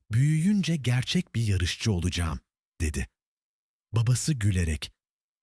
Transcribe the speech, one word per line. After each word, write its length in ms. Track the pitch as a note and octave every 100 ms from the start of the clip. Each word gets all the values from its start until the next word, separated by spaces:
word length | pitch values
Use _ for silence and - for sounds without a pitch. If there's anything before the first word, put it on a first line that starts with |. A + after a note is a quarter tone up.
| -
büyüyünce 640 | A2 D3 D#3 F3+ G#3 E3 E3
gerçek 600 | A#2+ B2 - F3+ - A#2
bir 60 |
yarışçı 500 | A2 F#2 E2+ - A2+
olacağım." 480 | F2+ F2 F2+ E2 C#2+ - _ _ -
dedi. 260 | D#2 - - _ _ _ _ _ _ _ _
Babası 420 | A2 A2+ B2 -
gülerek, 580 | C#3+ G#2 F#2 E2 D2 - _ _ _ _ _